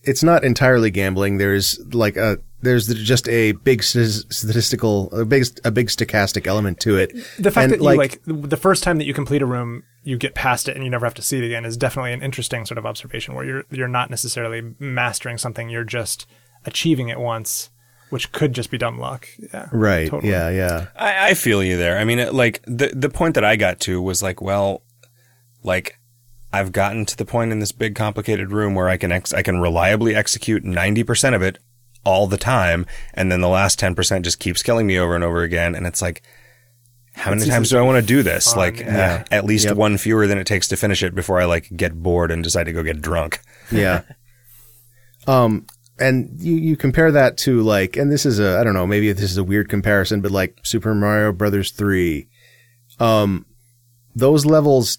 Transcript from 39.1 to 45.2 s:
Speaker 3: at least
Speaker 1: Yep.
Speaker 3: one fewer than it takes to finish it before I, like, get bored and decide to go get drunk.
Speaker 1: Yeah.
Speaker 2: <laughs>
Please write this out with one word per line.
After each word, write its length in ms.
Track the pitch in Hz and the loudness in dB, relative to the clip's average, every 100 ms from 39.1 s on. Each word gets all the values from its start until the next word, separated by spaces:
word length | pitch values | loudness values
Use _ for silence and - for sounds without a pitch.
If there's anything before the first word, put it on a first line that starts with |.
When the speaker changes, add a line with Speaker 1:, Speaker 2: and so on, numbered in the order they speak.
| 85 - | 0 0
Speaker 3:
at 160 | 107 101 | -2 2
least 180 | 107 | 2
Speaker 1:
Yep. 120 | 104 101 | 2 2
Speaker 3:
one 200 | 107 101 | 2 2
fewer 300 | 104 110 101 | 2 2 2
than 100 | 101 | 0
it 100 | 92 | 0
takes 220 | 101 - | -2 -2
to 80 | 120 | -2
finish 260 | 104 92 | 0 0
it 120 | 92 | -2
before 260 | 92 87 92 | -4 0 2
I, 60 | 87 | 2
like, 280 | 85 - | 0 -4
get 200 | 87 87 | -4 -4
bored 360 | 82 87 87 85 | -2 0 2 2
and 140 | 82 | -2
decide 200 | 85 87 | -2 -2
to 80 | 85 | -2
go 100 | 82 | -4
get 180 | 80 78 | -4 -4
drunk. 400 | 78 82 76 - _ - - | -2 -2 -2 -8 _ -20 -4
Speaker 1:
Yeah. 320 | 110 95 87 - | 0 2 0 -4
Speaker 2:
<laughs> 60 | - _ _ - - - _ _ _ _ _ | -20 _ _ -20 -20 -20 _ _ _ _ _